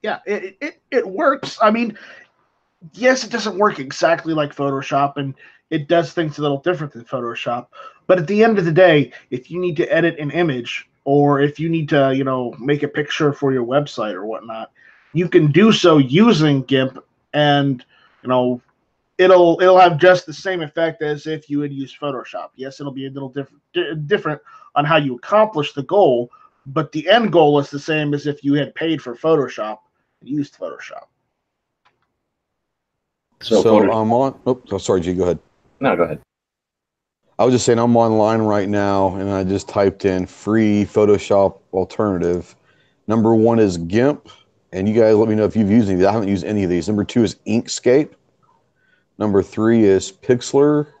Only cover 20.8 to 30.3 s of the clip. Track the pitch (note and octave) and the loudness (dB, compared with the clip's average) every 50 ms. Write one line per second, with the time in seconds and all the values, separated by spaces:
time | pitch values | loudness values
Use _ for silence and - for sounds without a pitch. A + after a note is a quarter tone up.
20.8 | E3 E3 D#3 - D#3 D3+ D3+ D3 - D#3 D#3 D3+ - _ C#3+ C#3+ D3 C#3+ C#3+ C3+ | -4 -4 -2 -4 -6 -6 -6 -6 -6 -8 -10 -10 -8 _ -6 -6 -4 -6 -8 -10
21.8 | C3+ B2 - - - D3 C3+ A#2+ A2 - - F2+ E2+ - _ A#2+ C3 C3+ C3+ - | -12 -12 -12 -10 -8 -8 -8 -8 -12 -12 -14 -14 -14 -14 _ -16 -16 -16 -14 -14
22.8 | D3 C#3+ C3 C3+ C3+ C3+ C3 C#3 C#3 B2+ B2+ C#3+ C#3 _ _ _ _ _ _ F3+ | -14 -14 -12 -12 -14 -12 -12 -14 -14 -12 _ -12 -12 _ _ _ _ _ _ -6
23.8 | F3 C#3+ D#3+ D#3 D3+ C#3+ G3+ G3+ G3+ D#3+ D3+ D3 _ - - - - - _ D3+ | -6 -4 -6 -10 -4 -2 -2 -2 -2 -4 -8 -8 _ -20 -20 -20 -20 -6 _ -2
24.8 | D3 D3 E3 D#3+ D3 C#3 B2 A#2+ - - G3+ G#3+ G#3+ G#3+ - D#3 D3 D3 - D3 | 0 2 2 2 2 0 -6 -8 -6 0 2 2 2 2 0 -6 -6 -6 -6 -10
25.8 | C3 - E3+ G3+ G3 D3+ B2+ A#2+ A#2+ - _ _ _ _ _ _ _ C#3 C3+ D#3 | -8 -2 2 4 4 4 2 0 -2 -6 _ _ _ _ _ _ _ -8 -6 -6
26.8 | D#3 C#3+ - D#3 D3 E3+ G3+ A#3 A#3 G3+ D#3 E3+ D#3 D3 D3 D3 C#3 - - C#3+ | -6 -4 -6 -8 0 2 2 2 2 2 4 4 4 4 4 0 -2 -2 -8 -12
27.8 | - - D#3 D#3 D3+ D3 C#3+ C#3+ C#3+ D3 C#3+ C#3+ - C#3+ C#3 D3+ C#3 - - - | -6 -4 -4 -2 -2 -2 -4 -4 -4 -6 -8 -6 -2 -2 0 0 -2 -4 -6 -8
28.8 | D#3 E3 D#3+ D3 - B2+ A#2 A#2 - D#3+ E3 D#3 C3+ B2 - - G#2+ G#2+ G#2+ - | -4 -4 -4 -6 -6 -12 -14 -6 0 0 2 2 0 -2 -6 -8 -8 -8 -10 -12
29.8 | _ _ _ _ _ _ _ _ _ A2 | _ _ _ _ _ _ _ _ _ -8